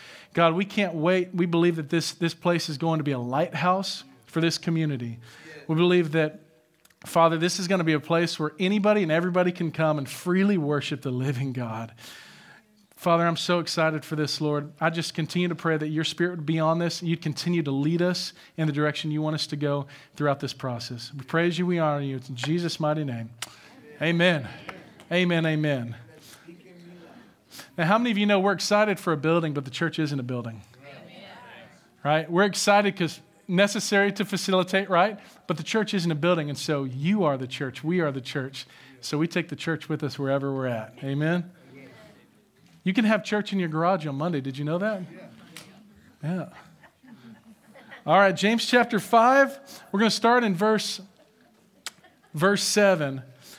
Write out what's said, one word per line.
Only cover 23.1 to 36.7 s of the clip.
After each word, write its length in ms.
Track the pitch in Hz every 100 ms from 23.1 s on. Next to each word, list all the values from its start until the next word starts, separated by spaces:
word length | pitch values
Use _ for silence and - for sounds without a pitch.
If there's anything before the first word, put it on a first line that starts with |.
| 117 113 - - - - - - -
Amen. 480 | 156 170 175 160 113 - - - - - -
Amen, 360 | 180 180 170 160
amen. 500 | 156 151 135 117 117 - - - - - 175 190 180 170 175 - - - _ _ - - -
Now, 80 | 165
how 120 | 214
many 140 | 240
of 60 | 202
you 80 | 208
know 160 | 202
we're 100 | 196
excited 480 | 185 - 208 214 190
for 140 | -
a 40 | 151
building, 360 | 156 170 160
but 100 | 143
the 80 | 131
church 280 | - 165 -
isn't 200 | 151 139
a 40 |
building? 380 | 123 127 113 110 - - - - - - - - - - - - _ _
Right? 260 | 143 156 156
We're 140 | 170
excited 540 | 202 - - 202 202 196
'cause 240 | 165 - - _ -
necessary 640 | 180 202 214 - 202 202
to 120 | 202
facilitate, 680 | 208 185 - 185 180 190 196
right? 280 | 175 202 208 - - -
But 100 | 156
the 60 |
church 320 | 156 226 208 202
isn't 160 | 170
a 40 | 156
building, 340 | 170 170 147
and 80 | 135
so 260 | -